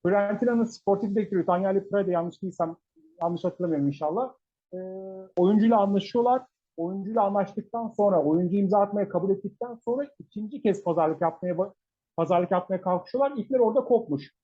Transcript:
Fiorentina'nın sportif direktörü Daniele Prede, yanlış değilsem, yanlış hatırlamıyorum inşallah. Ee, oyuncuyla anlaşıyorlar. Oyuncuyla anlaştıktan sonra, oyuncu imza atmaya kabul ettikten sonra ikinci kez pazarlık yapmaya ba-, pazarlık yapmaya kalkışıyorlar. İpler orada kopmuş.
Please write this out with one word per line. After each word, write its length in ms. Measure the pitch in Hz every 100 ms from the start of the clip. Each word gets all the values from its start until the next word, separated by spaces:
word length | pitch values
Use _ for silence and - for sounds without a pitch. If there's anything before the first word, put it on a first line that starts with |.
Fiorentina'nın 600 | 175 202 202 214 240 233
sportif 460 | 226 - - 196 208
direktörü 320 | 202 202 190 170
Daniele 420 | 180 190 196 196
Prede, 220 | 202 190
yanlış 320 | 175 175 -
değilsem, 340 | 190 - 165 170 _ _ _ _
yanlış 220 | 170 175
hatırlamıyorum 420 | 180 - 180 151 143
inşallah. 460 | 139 151 185 254 - _ _ _
Ee, 20 | 185 185 190 190 190 190 -
oyuncuyla 420 | 180 214 226 226
anlaşıyorlar. 640 | 196 196 196 240 240 254 - _ _ -
Oyuncuyla 460 | 170 196 190 226
anlaştıktan 640 | 202 202 185 - - 233 233
sonra, 340 | - 202 180
oyuncu 320 | 147 165 180 196
imza 220 | 196 202
atmaya 280 | 202 202 202
kabul 220 | 180 190
ettikten 440 | 196 196 - 240
sonra 320 | 233 - 254 285 _
ikinci 440 | - 208 214 277
kez 220 | 220 185
pazarlık 360 | 180 165 160 160
yapmaya 340 | 165 - 180
ba-, 180 | 170 196 _ _ _ _ -
pazarlık 340 | 160 175 180
yapmaya 300 | 180 180 185
kalkışıyorlar. 520 | 185 180 - 247 277 277
İpler 220 | - 262
orada 220 | 226 220
kopmuş. 500 | - 233 226 143 - _